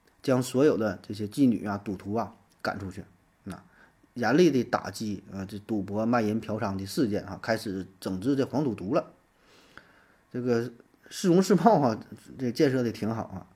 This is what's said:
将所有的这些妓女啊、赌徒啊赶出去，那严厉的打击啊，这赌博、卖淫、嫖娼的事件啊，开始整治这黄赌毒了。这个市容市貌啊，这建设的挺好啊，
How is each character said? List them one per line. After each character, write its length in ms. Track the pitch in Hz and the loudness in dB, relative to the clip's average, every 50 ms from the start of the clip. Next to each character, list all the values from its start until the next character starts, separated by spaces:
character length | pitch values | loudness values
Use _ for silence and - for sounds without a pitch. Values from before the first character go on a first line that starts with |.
| _ _ _ _ - | _ _ _ _ -2
将 180 | - 131 127 | 0 2 2
所 240 | 127 127 - 127 143 | 0 0 2 4 4
有 100 | 156 110 | 4 4
的 220 | 90 110 104 90 - - | 2 0 -2 -4 -6 -10
这 100 | - 107 | -10 -8
些 140 | 104 107 | -8 -8
妓 200 | 101 - 143 139 | -4 0 2 4
女 200 | 123 110 - - | 4 4 2 -2
啊、 100 | 104 101 | -4 -6
赌 180 | 101 - 110 98 | -6 -6 -8 -8
徒 200 | 92 - 98 104 | -8 -6 -6 -4
啊 180 | 117 107 95 - _ _ _ _ _ | -4 -4 -6 -10 _ _ _ _ _
赶 180 | - - - 101 | -6 -6 -4 -6
出 100 | 101 92 | -8 -10
去， 140 | 87 101 85 - _ _ _ _ _ _ - | -12 -12 -16 -18 _ _ _ _ _ _ -14
那 180 | 101 87 - - _ _ _ - _ _ _ _ _ - | -14 -14 -14 -16 _ _ _ -20 _ _ _ _ _ -6
严 240 | 123 117 107 127 | -2 0 4 6
厉 120 | 156 180 165 | 6 6 6
的 140 | 139 127 110 | 4 2 0
打 260 | - - - - - | 0 -2 -4 -4 -4
击 320 | 98 - 113 107 101 90 - - 92 | -8 -6 -6 -6 -6 -6 -8 -10 -10
啊， 100 | 95 95 | -10 -8
这 160 | 92 107 101 | -8 -10 -10
赌 220 | 101 - 113 104 | -6 -4 -4 -4
博、 240 | 92 101 101 107 110 | -4 -4 -4 -2 0
卖 160 | 113 123 120 | 2 2 2
淫、 180 | 110 104 107 113 | 2 0 0 -2
嫖 180 | 113 - 107 | -4 -6 -6
娼 200 | 107 110 101 98 | -4 -4 -4 -4
的 80 | 95 95 | -6 -6
事 240 | 98 - - 143 104 | -6 -2 -2 0 0
件 120 | 104 98 - | 0 -2 -4
啊， 120 | - 95 - | -8 -12 -6
开 160 | - - 113 | -2 0 0
始 280 | 110 110 110 95 95 87 - - - | 0 -2 -6 -6 -6 -8 -10 -12 -10
整 220 | - - 95 92 | -6 -6 -4 -2
治 120 | 95 131 143 | 0 0 0
这 120 | 135 127 | 0 0
黄 180 | - - 131 156 | -2 -2 -2 -2
赌 100 | 135 104 | -2 -4
毒 220 | 101 90 98 139 | -4 -4 -2 -2
了。 160 | 165 - - - _ _ _ _ _ _ _ - - - _ - - - _ _ _ _ _ _ _ _ _ | -2 -2 -4 -10 _ _ _ _ _ _ _ -20 -20 -20 _ -20 -20 -20 _ _ _ _ _ _ _ _ _
这 100 | - 123 | -8 -2
个 300 | 120 123 120 117 117 123 - - - _ _ _ - - | 0 2 2 2 0 -2 -8 -14 -20 _ _ _ -20 -16
市 180 | - - - | -8 0 4
容 160 | 185 165 185 190 | 6 6 6 6
市 100 | - 208 | 6 6
貌 260 | 180 165 233 214 160 | 6 6 6 6 6
啊， 180 | 147 120 110 - - - - - - - - - | 4 2 0 -2 -8 -14 -18 -20 -20 -16 -10 -6
这 100 | 135 123 | -6 -2
建 220 | 113 - 160 139 | 0 2 2 2
设 100 | 127 131 | 2 2
的 80 | 123 117 104 | 0 -2 -4
挺 200 | - - 104 113 | -4 -4 -4 -4
好 100 | 113 - | -4 -6
啊， 220 | - 98 90 - - _ | -8 -10 -14 -16 -16 _